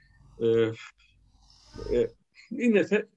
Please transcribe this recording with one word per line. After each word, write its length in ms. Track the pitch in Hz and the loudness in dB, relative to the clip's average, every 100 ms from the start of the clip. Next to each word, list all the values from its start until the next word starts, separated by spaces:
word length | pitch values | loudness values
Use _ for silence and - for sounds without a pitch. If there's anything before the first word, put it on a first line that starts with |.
| _ - - - | _ -20 -20 -4
ε, 300 | 117 113 113 113 - _ _ _ _ _ _ - - - - | 0 2 0 -4 -16 _ _ _ _ _ _ -20 -20 -12 -4
ε, 160 | 120 113 - _ _ - | -2 -2 -6 _ _ -14
είναι 360 | - 240 202 - | -2 2 2 2
θε-, 200 | 208 - | -2 -2